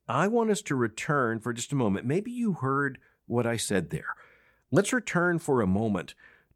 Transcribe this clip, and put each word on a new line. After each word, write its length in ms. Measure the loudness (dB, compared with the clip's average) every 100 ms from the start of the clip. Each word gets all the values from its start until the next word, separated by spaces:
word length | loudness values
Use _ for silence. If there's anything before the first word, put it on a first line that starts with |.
| -4
I 200 | 0 2
want 240 | 2 2
us 100 | 0
to 140 | 0 0
return 640 | 0 -2 -2 2 2 0
for 120 | -4
just 200 | -6 -2
a 40 | 0
moment. 300 | 2 2 0
Maybe 260 | -2 -2
you 220 | -4 -2
heard 460 | 0 0 0 -2 -4 _ _ -4
what 220 | -2 0
I 100 | -2
said 320 | 0 0 0
there. 260 | -6 -8 -12 -16 _ _ _ 0
Let's 240 | 2 2
return 460 | 0 0 0 2 0
for 220 | 2 2
a 60 | 4
moment 460 | 2 2 -2 -4 -14 -20 -20 _